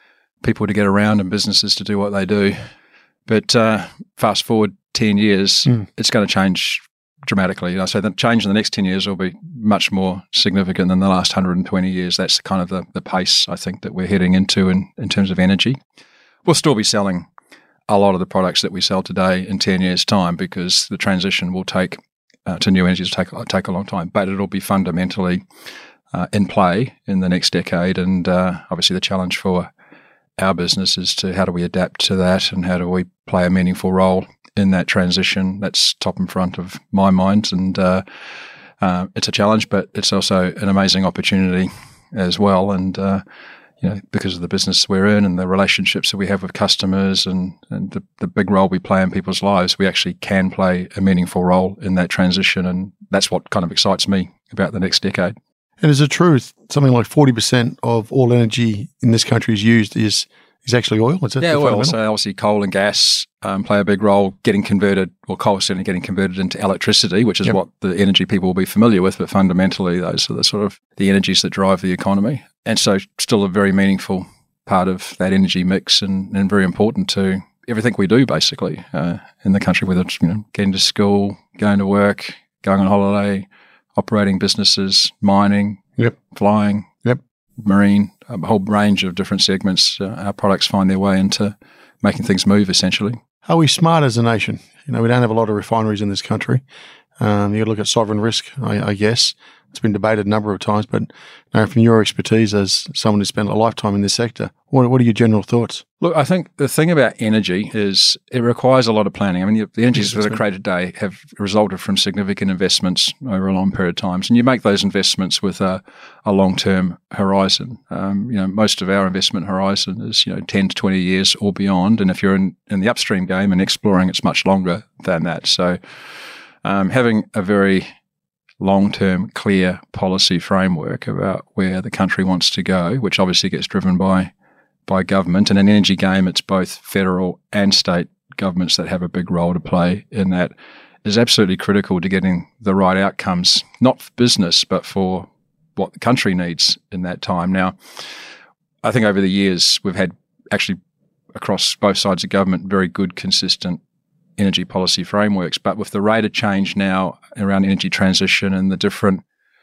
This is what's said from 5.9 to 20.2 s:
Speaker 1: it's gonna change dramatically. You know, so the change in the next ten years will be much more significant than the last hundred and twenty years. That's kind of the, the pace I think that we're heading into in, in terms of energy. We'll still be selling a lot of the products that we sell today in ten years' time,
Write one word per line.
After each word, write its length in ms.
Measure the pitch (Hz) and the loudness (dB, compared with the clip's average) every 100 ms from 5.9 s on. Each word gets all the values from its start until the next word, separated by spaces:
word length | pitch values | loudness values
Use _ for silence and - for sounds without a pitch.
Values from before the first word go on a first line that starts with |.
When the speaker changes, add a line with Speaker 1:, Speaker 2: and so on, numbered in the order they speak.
| - | -4
Speaker 1:
it's 140 | 117 | 0
gonna 160 | 117 98 | 0 0
change 540 | 104 95 87 - - _ _ _ _ - | 2 2 0 -2 -6 _ _ _ _ -4
dramatically. 460 | 98 92 95 90 | 0 0 -2 -4
You 60 | 92 | -4
know, 80 | 92 | -2
so 140 | 107 | -2
the 100 | 101 | -2
change 340 | - 120 117 | 0 2 2
in 40 | 101 | 2
the 60 | |
next 180 | 101 101 | 0 0
ten 120 | - | -2
years 220 | 95 95 95 | -2 -2 -4
will 100 | 92 | -4
be 180 | 92 - 165 | -4 -6 -16
much 380 | 143 107 98 - | -6 0 0 0
more 300 | 95 95 92 - | -2 -2 -4 -6
significant 560 | - 104 95 92 92 92 | -2 0 0 0 0 2
than 120 | 92 | 2
the 80 | 98 | 2
last 240 | 92 92 | 2 0
hundred 240 | - 92 90 | 0 0 0
and 100 | 92 | -2
twenty 240 | 95 92 | -2 -2
years. 260 | 92 90 87 | -2 -4 -2
That's 240 | 92 - | -2 -2
kind 220 | - 95 | -2 -4
of 60 | 90 | -2
the, 160 | 95 - | -6 -8
the 80 | 98 | -12
pace 460 | - 92 95 - - | -6 -4 0 0 -2
I 80 | 98 | -6
think 260 | - 90 | -8 -10
that 120 | 101 | -10
we're 140 | 90 90 | -6 -2
heading 260 | 98 90 | 0 4
into 340 | 92 95 - 95 | 4 2 2 2
in, 200 | 92 95 - | 2 -2 -8
in 100 | 104 | -4
terms 220 | - 98 | -2 0
of 80 | 92 | 2
energy. 380 | 92 98 - 135 _ _ _ _ _ _ - | 2 2 0 -2 _ _ _ _ _ _ 0
We'll 80 | |
still 200 | 160 160 | 2 2
be 100 | 113 | 2
selling 420 | 104 107 98 90 85 - _ - _ _ - | 0 0 0 -4 -8 -20 _ -20 _ _ 0
a 100 | 104 | 4
lot 160 | 101 | 4
of 60 | 92 | 2
the 60 | 92 | 0
products 360 | 101 92 85 | 0 0 0
that 100 | 95 | -4
we 80 | 92 | -2
sell 220 | - 95 | -2 -2
today 440 | 92 90 92 92 92 | -4 -2 0 0 -2
in 120 | 95 | -4
ten 220 | - 92 | 0 0
years' 240 | 92 90 | 0 0
time, 300 | - 104 | 0 0